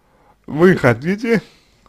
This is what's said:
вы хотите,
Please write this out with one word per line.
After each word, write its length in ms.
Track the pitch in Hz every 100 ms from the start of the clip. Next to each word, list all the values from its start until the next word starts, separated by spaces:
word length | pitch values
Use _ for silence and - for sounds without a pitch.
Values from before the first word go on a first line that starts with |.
| _ _ _ _ -
вы 320 | 143 185 175
хотите, 640 | 131 117 156 208 226 226 - _ _ _